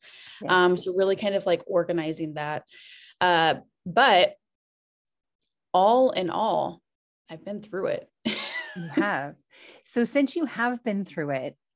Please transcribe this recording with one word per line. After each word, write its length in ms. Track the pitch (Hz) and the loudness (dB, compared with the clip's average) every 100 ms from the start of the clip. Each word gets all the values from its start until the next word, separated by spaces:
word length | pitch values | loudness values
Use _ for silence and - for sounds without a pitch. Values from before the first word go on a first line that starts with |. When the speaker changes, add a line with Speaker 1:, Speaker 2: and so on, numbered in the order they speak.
| - - - - | -20 -20 -20 -10
Speaker 1:
Yes. 100 | - | 2
Speaker 2:
Um, 240 | 185 180 180 | 4 4 2
so 180 | 190 | -2
really 220 | 180 190 190 | 0 0 0
kind 180 | 208 | -2
of, 120 | 196 190 | -2 0
like, 160 | 170 - | -2 0
organizing 680 | 170 170 170 156 160 160 | -2 0 -2 -4 -6 -8
that. 280 | 151 147 151 - - - - - - | -6 -6 -8 -10 -20 -20 -20 -14 -2
Uh, 340 | 180 170 165 143 - _ | 2 4 4 0 -6 _
but 500 | 185 196 262 185 - - _ _ _ _ _ _ _ _ _ _ _ _ _ | -2 4 6 6 4 0 _ _ _ _ _ _ _ _ _ _ _ _ _
all 360 | 185 196 247 262 | 4 4 6 4
in 200 | - 180 | 0 -4
all, 500 | - 220 170 - 170 _ _ _ _ - | -2 -2 -2 -4 -8 _ _ _ _ -18
I've 160 | 160 | -16
been 160 | - 208 | -12 -12
through 260 | 208 190 185 | -10 -6 -4
it. 200 | - - _ | -6 -10 _
<laughs> 140 | - - - - - | -8 -6 -8 -10 -12
Speaker 1:
You 140 | - 165 | -12 -6
have. 460 | 143 208 156 143 - _ - - - | -2 -2 -2 -6 -14 _ -20 -20 -20
So 200 | - 247 233 | -8 -4 0
since 280 | 285 277 | 0 0
you 120 | 349 285 | -2 -6
have 360 | - 240 247 | -4 -4 -4
been 220 | 233 202 | -6 -6
through 260 | 185 - 147 | -6 -8 -4
it 240 | 135 135 - _ | -4 -6 -14 _